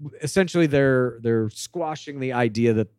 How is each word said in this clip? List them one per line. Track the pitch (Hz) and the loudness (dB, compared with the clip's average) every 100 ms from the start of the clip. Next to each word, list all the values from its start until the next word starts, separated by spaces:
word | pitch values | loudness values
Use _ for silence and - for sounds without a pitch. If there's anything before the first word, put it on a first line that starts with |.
| 147 - | -16 -10
essentially | 143 196 180 175 160 | -2 0 0 2 2
they're, | 143 135 127 123 117 | 4 4 2 0 -2
they're | 117 113 107 | 0 0 0
squashing | - - 175 156 156 151 143 | -6 -12 -8 -6 -8 -12 -8
the | 131 | -4
idea | 123 120 110 117 | 0 0 2 2
that, | 110 107 | 2 -2